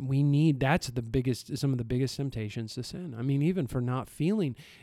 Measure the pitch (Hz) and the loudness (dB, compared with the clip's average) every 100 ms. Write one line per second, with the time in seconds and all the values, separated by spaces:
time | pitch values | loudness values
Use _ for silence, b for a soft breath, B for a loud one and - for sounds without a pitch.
0 | 135 135 143 143 160 135 135 170 - 123 | 0 4 6 6 4 4 2 2 0 -6
1 | 113 131 127 123 - 143 139 127 113 127 | -2 0 0 -2 -4 -2 0 0 0 0
2 | 131 - 139 117 107 120 110 - 120 - | -2 -2 -6 -4 -6 -6 -8 -8 -10 -10
3 | 180 117 131 139 151 190 127 131 123 127 | -10 -4 0 2 2 0 -2 -2 -2 -2
4 | 110 - 156 214 156 113 B B | -4 -2 0 2 0 -4 B B